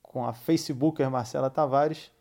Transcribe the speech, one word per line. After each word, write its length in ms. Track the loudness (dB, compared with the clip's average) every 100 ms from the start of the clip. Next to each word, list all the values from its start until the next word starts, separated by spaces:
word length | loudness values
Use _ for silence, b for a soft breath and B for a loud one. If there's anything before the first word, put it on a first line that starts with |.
com 240 | -12 -6
a 80 | -6
Facebooker 760 | -6 0 0 0 0 0 2 0
Marcela 400 | 0 -4 -2 -2
Tavares 600 | 0 2 2 2 -2 -12 _